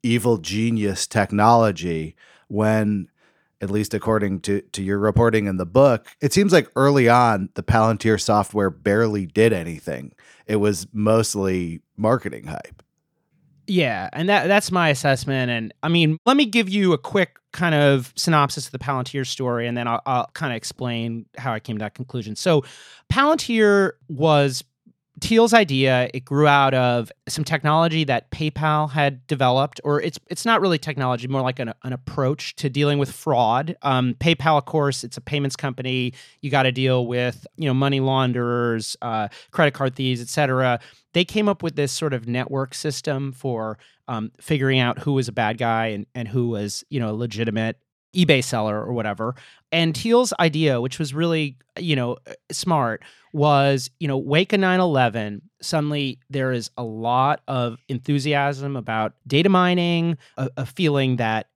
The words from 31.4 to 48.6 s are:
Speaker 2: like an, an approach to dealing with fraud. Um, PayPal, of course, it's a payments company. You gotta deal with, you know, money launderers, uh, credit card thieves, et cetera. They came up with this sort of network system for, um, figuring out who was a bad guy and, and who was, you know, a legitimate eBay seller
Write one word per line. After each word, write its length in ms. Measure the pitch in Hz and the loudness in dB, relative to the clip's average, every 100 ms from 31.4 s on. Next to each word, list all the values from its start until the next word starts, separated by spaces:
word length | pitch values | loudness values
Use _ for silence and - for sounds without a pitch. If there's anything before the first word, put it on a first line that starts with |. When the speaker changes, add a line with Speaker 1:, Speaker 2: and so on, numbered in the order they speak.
Speaker 2:
like 180 | 127 127 | -2 -4
an, 140 | 117 104 | -8 -8
an 100 | 127 | -10
approach 640 | 127 - - 131 143 - - | -10 -8 -2 -2 -2 -6 -6
to 140 | 143 | -6
dealing 280 | 131 147 143 | 0 0 0
with 120 | 135 | -2
fraud. 680 | - - 123 113 123 156 - | -4 -2 2 2 2 -2 -4
Um, 320 | 143 127 127 120 | 0 0 0 0
PayPal, 380 | 165 165 160 151 | 0 2 2 2
of 80 | - | 2
course, 360 | 160 143 131 | 0 0 -2
it's 140 | 120 127 | -8 -14
a 40 | |
payments 360 | - 147 139 131 | -8 -4 -4 -4
company. 560 | 139 123 127 127 123 123 - _ | -8 -6 -4 -4 -4 -8 -20 _
You 80 | 147 | -2
gotta 200 | 139 131 | 2 2
deal 360 | 131 131 127 120 | 2 2 2 0
with, 400 | 123 123 120 - - | -2 -2 -4 -16 -6
you 80 | |
know, 100 | 151 | -2
money 240 | 127 139 135 | 0 2 0
launderers, 1000 | 131 131 127 123 120 120 120 113 110 - | 0 0 0 0 -2 -2 0 -2 -6 -8
uh, 260 | 120 110 104 - - | -6 -4 -6 -10 -10
credit 240 | - 151 | 0 0
card 220 | 131 135 127 | 2 -4 -2
thieves, 240 | 131 123 | -4 -4
et 80 | 123 | -4
cetera. 500 | - 143 127 127 117 - _ _ | -2 0 2 0 0 -6 _ _
They 100 | 170 | -2
came 240 | 180 214 208 | 0 0 0
up 160 | 196 | 0
with 100 | 170 | -4
this 160 | 156 139 | -2 -4
sort 220 | - 156 | -2 -4
of 160 | 127 113 | -4 -4
network 460 | 123 - 135 131 | -4 -4 -4 -6
system 580 | - 156 135 - 135 139 | -6 -6 -6 -4 -4 -6
for, 460 | 131 135 117 110 107 _ _ - | -8 -6 -6 -6 -10 _ _ -8
um, 240 | 117 107 _ | -8 -8 _
figuring 380 | - 151 135 131 | -4 0 2 2
out 220 | 123 - | 2 0
who 140 | - | -2
was 120 | 135 120 | 0 -2
a 60 | |
bad 260 | 113 110 110 | -2 -2 0
guy 280 | 117 113 113 | -2 0 -2
and, 200 | 104 104 | -4 -8
and 140 | 127 110 | -10 -6
who 200 | 123 120 | -2 -2
was, 360 | 110 104 - - | -2 -6 -8 -8
you 120 | 143 | -6
know, 100 | 110 | -4
a 20 | |
legitimate 640 | 107 120 104 113 107 113 113 _ _ _ | -4 -6 -4 -4 -2 -4 -6 _ _ _
eBay 280 | 185 160 139 | 0 4 4
seller 400 | 120 120 | 2 -2